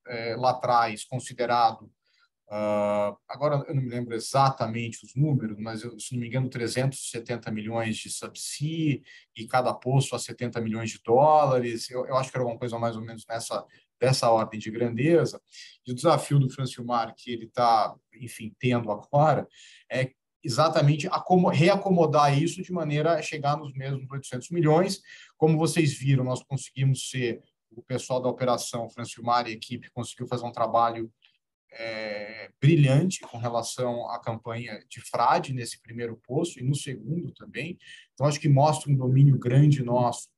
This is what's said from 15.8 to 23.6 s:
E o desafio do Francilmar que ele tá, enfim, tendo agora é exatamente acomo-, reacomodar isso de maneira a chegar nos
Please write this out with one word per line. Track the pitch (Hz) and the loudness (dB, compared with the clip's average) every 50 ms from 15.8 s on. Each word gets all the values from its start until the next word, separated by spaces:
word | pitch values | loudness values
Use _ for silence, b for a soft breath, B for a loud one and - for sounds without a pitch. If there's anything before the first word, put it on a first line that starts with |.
| B | B
E | 123 | -10
o | 127 | -6
desafio | 123 165 170 151 - - - 147 139 | 0 2 4 4 2 2 2 2 4
do | 131 123 | 2 2
Francilmar | - - 131 123 - - 120 120 123 117 113 113 - | 0 -6 -8 -8 -8 -8 -6 -2 -2 -2 -2 -4 -8
que | - - 123 | -14 -12 -10
ele | 120 113 113 113 | -10 -10 -10 -8
tá, | - 123 120 120 120 110 101 - - - _ _ _ - | -2 2 4 4 4 4 2 0 -4 -10 _ _ _ -16
enfim, | 135 117 - - 120 107 - | -14 -14 -14 -12 -14 -14 -8
tendo | _ - 127 123 117 110 107 | _ 0 0 0 0 0 -2
agora | 104 104 - _ - 143 156 156 131 101 95 - B B B B B B B | -6 -6 -4 _ 2 4 4 4 4 2 -2 -8 B B B B B B B
é | B 117 127 131 131 _ _ _ _ _ _ - | B -4 -4 -4 -4 _ _ _ _ _ _ -8
exatamente | - 110 131 156 160 156 165 143 143 156 147 - | -4 2 2 2 4 4 4 4 4 4 2 0
acomo-, | 185 156 156 - - 185 180 180 170 | -4 -4 -4 0 4 4 4 4 4
reacomodar | 131 131 165 196 196 196 - 196 185 170 160 147 139 151 143 143 139 | 4 4 4 4 4 4 2 2 4 4 4 4 6 4 6 6 4
isso | 139 165 170 - 185 180 | 2 2 0 -2 -6 -8
de | - | -6
maneira | 180 170 156 151 147 151 151 165 170 | -6 -4 -2 -2 0 0 2 2 2
a | 156 | 0
chegar | - - 160 147 139 143 147 | -2 -6 -6 -4 -2 -2 -2
nos | 156 | -2